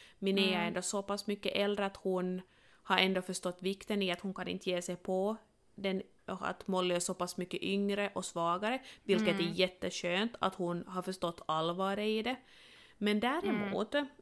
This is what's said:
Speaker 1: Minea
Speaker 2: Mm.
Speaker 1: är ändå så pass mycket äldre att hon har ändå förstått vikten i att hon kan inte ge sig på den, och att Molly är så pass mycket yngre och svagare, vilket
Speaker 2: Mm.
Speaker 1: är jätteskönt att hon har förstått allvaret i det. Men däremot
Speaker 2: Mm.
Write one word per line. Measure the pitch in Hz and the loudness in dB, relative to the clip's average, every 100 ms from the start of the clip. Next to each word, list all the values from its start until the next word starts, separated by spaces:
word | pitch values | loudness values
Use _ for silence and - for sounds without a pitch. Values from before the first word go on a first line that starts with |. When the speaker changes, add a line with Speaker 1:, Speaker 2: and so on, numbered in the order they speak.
| - - | -20 -4
Speaker 1:
Minea | 196 196 190 | 0 4 4
Speaker 2:
Mm. | 180 | 4
Speaker 1:
är | 170 | 0
ändå | 175 | -2
så | 185 208 | -2 -2
pass | 196 208 - | -4 -4 -4
mycket | 202 202 - | -2 0 0
äldre | 202 202 196 | 0 0 -2
att | 196 | -4
hon | 196 185 185 185 - _ - - | -2 0 0 -2 -8 _ -20 -14
har | - 185 | 0 4
ändå | 190 185 | 6 4
förstått | 185 185 180 175 | 0 -4 -4 -4
vikten | 185 196 - 208 | -4 -4 -2 0
i | 190 | 0
att | 175 | -2
hon | 196 | -4
kan | 185 185 | -6 -6
inte | 185 190 | -4 -2
ge | 180 | -2
sig | 180 175 | -2 -6
på | - 185 196 220 - _ _ - | -2 0 0 -2 -8 _ _ -4
den, | 196 190 - - - | -2 -2 -4 -12 -10
och | 185 - | -6 -4
att | 185 - | -4 0
Molly | 185 180 175 | 2 2 2
är | |
så | 175 | 0
pass | 180 180 - | -2 -4 -4
mycket | 180 180 | -6 -4
yngre | - 196 202 202 202 185 | 0 0 2 0 -2 -4
och | 180 | -6
svagare, | 175 170 180 208 262 - - | -2 0 0 0 -2 -6 -6
vilket | - 196 214 170 | 2 4 4 4
Speaker 2:
Mm. | 170 | 2
Speaker 1:
är | |
jätteskönt | 170 185 - 185 - 180 175 233 - | 2 2 0 -6 -2 0 2 0 0
att | 190 - | -2 0
hon | 175 175 185 | -2 -2 -4
har | 185 | -6
förstått | 180 185 170 170 - | -4 -2 -4 -4 -2
allvaret | 156 165 175 190 196 214 | 0 0 0 -2 0 0
i | 220 | 0
det. | 220 254 - - - - - - | 0 -4 -8 -20 -20 -20 -20 -2
Men | 208 214 | 2 2
däremot | 233 302 392 208 202 190 214 294 | 2 2 2 0 0 -2 0 0
Speaker 2:
Mm. | 277 - | -2 -6